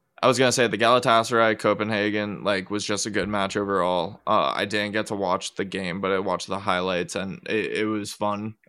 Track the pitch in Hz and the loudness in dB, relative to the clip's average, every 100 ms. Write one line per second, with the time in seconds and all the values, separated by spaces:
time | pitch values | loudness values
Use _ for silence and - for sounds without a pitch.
0 | _ - 127 123 127 131 117 104 113 123 | _ 0 2 4 4 4 2 4 4 4
1 | 131 113 113 117 113 110 107 104 107 107 | 6 4 4 4 4 4 2 2 0 0
2 | 107 104 104 80 92 98 92 104 104 101 | 0 0 -4 -4 -2 -2 -2 -4 -4 -4
3 | 113 101 95 104 95 104 98 98 90 90 | -2 -2 -2 0 0 -2 0 2 2 2
4 | 85 - - 104 69 - 101 107 104 107 | -2 -4 0 2 2 0 -2 -2 -2 -2
5 | 104 104 92 95 - - 98 95 92 92 | -4 -2 0 -2 -4 -8 -6 -6 -6 -4
6 | 95 95 98 87 - 98 101 90 92 90 | -2 0 0 -4 -4 -6 -2 0 0 -2
7 | 87 95 95 82 - 107 78 76 107 107 | -2 -6 -6 -8 -4 -2 -2 -2 -2 -2
8 | 104 - 104 104 110 - | -6 -4 -4 -2 -6 -12